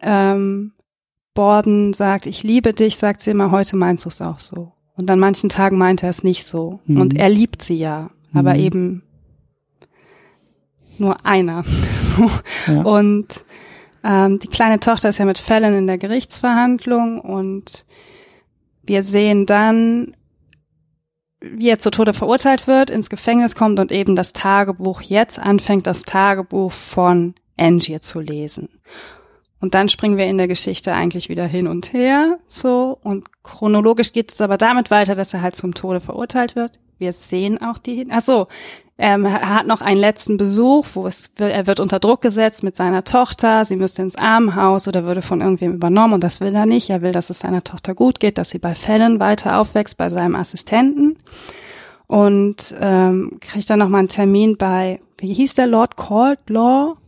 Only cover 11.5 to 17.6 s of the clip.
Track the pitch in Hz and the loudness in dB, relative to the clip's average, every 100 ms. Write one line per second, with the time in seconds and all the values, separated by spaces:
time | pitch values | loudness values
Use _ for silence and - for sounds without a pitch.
11.5 | 165 - - - - - - 208 - - | -4 -4 -2 -2 -2 0 2 2 2 -6
12.5 | - - 151 185 208 208 208 202 - - | -6 0 0 2 4 4 0 -4 -14 -20
13.5 | - - - - _ 208 196 196 196 - | -20 -20 -20 -20 _ 0 2 4 2 -4
14.5 | - 226 214 - 226 214 202 196 185 - | 0 2 2 2 0 0 0 0 -2 0
15.5 | 220 214 202 190 185 196 247 - - 247 | 2 2 2 0 -2 -4 -6 -6 -4 0
16.5 | 233 247 247 247 240 233 226 - 190 190 | 2 2 0 0 0 0 -4 -8 -6 -6
17.5 | 196 | -8